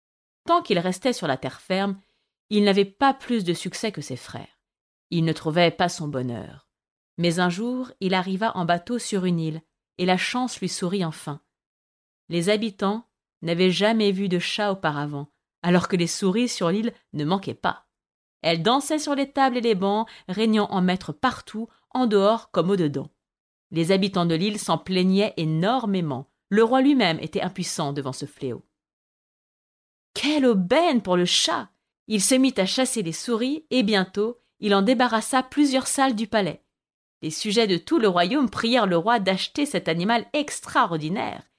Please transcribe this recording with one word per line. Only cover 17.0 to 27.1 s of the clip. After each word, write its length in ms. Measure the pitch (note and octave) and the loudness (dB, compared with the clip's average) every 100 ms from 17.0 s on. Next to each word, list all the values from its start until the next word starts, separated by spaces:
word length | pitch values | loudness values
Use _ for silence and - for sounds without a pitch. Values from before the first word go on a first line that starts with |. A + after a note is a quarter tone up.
| _ | _
ne 100 | D3 | -4
manquaient 300 | D3 G3+ F3 | -2 -2 -4
pas. 320 | - - - _ _ _ _ _ _ | -6 -6 -6 _ _ _ _ _ _
Elles 200 | D#3+ E3+ | -2 0
dansaient 360 | E3 C4 C#4 D#4 | 2 2 0 -2
sur 160 | D4+ | -2
les 180 | C#4 C#4 | -2 -2
tables 240 | C#4 C4+ B3 | 0 0 2
et 60 | |
les 120 | A#3 | 0
bancs, 320 | G3 G3 G#3 A3+ - - | 2 2 0 -2 -10 -10
régnant 380 | F3+ A3 G#3+ G#3 | -2 2 2 2
en 160 | F#3+ | 2
maîtres 300 | F3+ F#3 - | 0 0 -6
partout, 580 | D3 B3+ - - G#3+ A3+ _ _ | -4 -2 -2 -10 -12 -12 _ _
en 160 | B3+ B3 | -2 2
dehors 440 | G3+ G3 A3+ - | 4 4 2 -2
comme 180 | F#3 E3+ | -2 0
au 80 | G3 | 2
dedans. 340 | D#3 C#3 - _ _ _ _ _ _ | 0 -2 -8 _ _ _ _ _ _
Les 200 | D#3+ E3 | -2 2
habitants 360 | F#3+ G3 G3 E3+ | 2 2 0 0
de 80 | |
l'île 260 | D#3+ G3+ G#3 | 2 0 -2
s'en 160 | - D#3+ | -2 -4
plaignaient 560 | - F#3 F#3 F#3+ G#3 - | 0 0 4 4 2 0
énormément. 920 | D#3 D#3+ F#3 C4 A3+ F#3+ D#3+ C3 C#3 _ _ | -2 0 0 0 0 -2 -2 -6 -10 _ _
Le 120 | G3+ | 2
roi 200 | A3+ C4 | 4 4
lui-même 360 | C4+ C#4 F#3 | 4 4 2